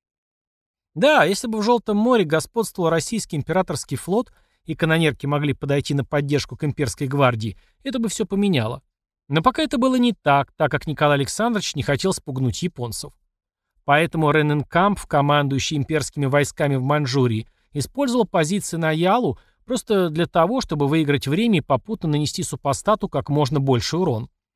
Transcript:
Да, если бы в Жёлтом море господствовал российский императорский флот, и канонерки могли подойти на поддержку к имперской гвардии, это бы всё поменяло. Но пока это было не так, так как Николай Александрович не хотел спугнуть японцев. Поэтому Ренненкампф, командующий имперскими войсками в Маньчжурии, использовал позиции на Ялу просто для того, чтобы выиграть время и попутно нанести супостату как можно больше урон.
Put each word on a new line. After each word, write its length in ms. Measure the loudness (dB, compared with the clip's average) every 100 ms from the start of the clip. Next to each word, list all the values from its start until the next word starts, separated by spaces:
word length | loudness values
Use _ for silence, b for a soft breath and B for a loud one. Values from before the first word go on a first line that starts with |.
| _ _ _ _ _ _ _ _ _
Да, 300 | 0 4 6
если 240 | 4 0 -4
бы 100 | -2
в 60 |
Жёлтом 340 | 0 0 0 0
море 260 | 2 2
господствовал 680 | 2 0 -2 -4 -4 -2 0
российский 440 | 0 -2 -6 -4 -6
императорский 640 | -2 -2 -2 -4 -6 -8
флот, 340 | -2 -2 -2 _ _ _ -10
и 100 | -2
канонерки 500 | 2 2 2 0 -2
могли 280 | -2 -2
подойти 420 | -2 -2 -2 0 -2
на 100 | -2
поддержку 500 | -2 0 -2 -2 -6
к 80 |
имперской 440 | -4 -2 -4 -4 -4
гвардии, 500 | 2 2 0 -6 -10 _ _
это 140 | -6 -4
бы 120 | -2
всё 180 | -4 -4
поменяло. 560 | 0 2 2 0 -6 _ _ _ _ -4
Но 140 | 0
пока 220 | 2 0
это 160 | 0 2
было 160 | 2 2
не 180 | 2
так, 380 | 0 2 2 0
так 180 | -2 -2
как 160 | -2 -4
Николай 320 | 0 2 2
Александрович 560 | 0 -2 -2 -2 -4
не 80 | -4
хотел 320 | -2 0 0
спугнуть 480 | -4 -6 -2 -2 -2
японцев. 500 | -6 -6 -8 -8 -12 _ _ _ _ _ _ _
Поэтому 480 | 2 2 2 0 2
Ренненкампф, 760 | 4 2 0 0 2 2 0 -2
командующий 720 | 0 2 2 2 -2 -2 -4
имперскими 480 | -2 -2 -4 -4 0
войсками 500 | 0 0 -2 -2 0
в 60 |
Маньчжурии, 640 | 0 0 0 0 2 0 -6 _ _
использовал 540 | -8 -6 -2 0 0 0
позиции 500 | 0 0 -2 -4 -4
на 160 | -2
Ялу 480 | 0 2 2 0 -4 b b
просто 460 | -8 -6 0 0 0
для 160 | 0 0
того, 340 | 2 2 0
чтобы 300 | -2 -2 2
выиграть 360 | 2 2 0 0
время 340 | 0 2 2
и 20 |
попутно 480 | 2 -2 -2 -6 -2
нанести 340 | -2 -2 -4
супостату 640 | -8 -6 -4 -2 0 -2 -2
как 220 | -4 -2
можно 320 | 0 0 0
больше 340 | 2 0 0 -2
урон. 340 | -2 -2 -6 _ _